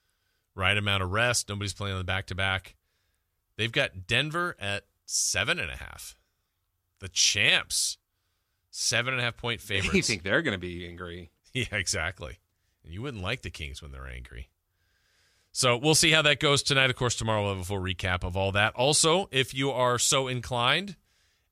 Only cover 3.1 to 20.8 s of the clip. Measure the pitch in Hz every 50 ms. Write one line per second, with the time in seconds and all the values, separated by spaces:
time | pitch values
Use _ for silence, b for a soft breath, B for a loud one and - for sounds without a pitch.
3.1 | _ _ _ _ _ _ _ _ _ - 107 117 120 147 135 - - 95 92 -
4.1 | 117 123 143 156 151 170 175 175 170 - 98 101 101 101 - _ _ _ _ -
5.1 | - - - - - 92 101 127 170 175 117 76 64 - - - 50 50 - -
6.1 | - _ _ _ _ _ _ _ _ _ _ _ _ _ _ _ _ _ 98 92
7.1 | - - - - - 107 107 139 180 170 - - - - - - - - _ _
8.1 | _ _ _ _ _ _ _ _ _ _ _ _ - - - - 120 110 120 127
9.1 | 131 127 120 120 113 - - 120 117 - - - 101 98 95 90 95 101 - -
10.1 | 117 95 82 95 107 143 165 143 104 92 87 90 87 87 87 85 87 85 90 87
11.1 | 85 90 87 - _ _ _ _ _ 123 117 - - 104 92 - - 95 80 85
12.1 | 92 - 87 67 - - _ _ _ _ _ _ _ _ _ - 80 95 120 147
13.1 | 123 104 92 95 123 123 - 90 - - 82 69 76 - - 73 67 65 65 65
14.1 | 62 60 62 - - 57 58 _ _ _ _ _ _ _ _ _ _ _ _ _
15.1 | _ _ _ _ _ _ _ _ _ - - 127 120 120 123 156 156 - 180 160
16.1 | 156 160 151 147 143 135 - 151 143 135 - - 147 135 131 131 120 - 127 120
17.1 | - - 113 113 110 107 101 101 98 95 90 90 101 98 92 92 92 - - 92
18.1 | 90 90 - 92 87 98 95 98 95 101 104 110 - - 123 143 156 - - 160
19.1 | 160 185 196 - - 131 131 - - 131 135 139 127 120 127 123 123 120 - -
20.1 | 139 135 135 127 127 123 113 - 131 120 120 127 143 165